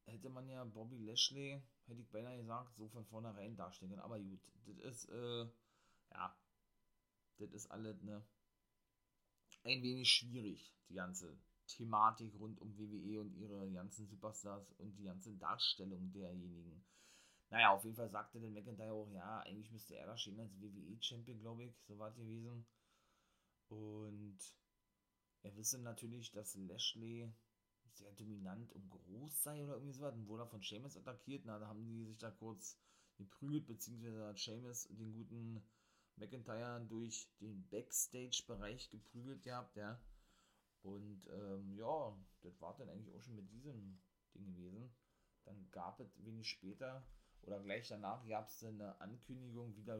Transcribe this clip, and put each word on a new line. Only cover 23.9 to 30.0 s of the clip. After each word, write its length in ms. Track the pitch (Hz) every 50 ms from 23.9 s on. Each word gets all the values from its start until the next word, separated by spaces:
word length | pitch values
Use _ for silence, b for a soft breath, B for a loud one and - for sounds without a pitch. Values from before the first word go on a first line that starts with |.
| 104 107 107 107 104 104 104 104 98 95 - - - - _ _ _ _ _ _ _ _ _ _ _ _ _ _ _ _
er 140 | - 101 101
wisse 240 | 104 110 - 135 127
natürlich, 500 | 120 117 110 - 120 113 120 123 113 -
dass 220 | - 101 107 - -
Lashley 760 | 98 95 85 90 98 101 - - 113 113 113 117 117 117 113 110 - - _ _ _ _ _ _ _ - -
sehr 200 | - - 101 101
dominant 600 | 101 107 110 110 104 101 95 92 95 110 117 -
und 180 | - 98 98 92
groß 520 | 95 90 85 90 98 117 147 151 143 -
sei 220 | - 147 151 147 143
oder 100 | 143 139
irgendwie 200 | 120 139 143 131
sowas 200 | 131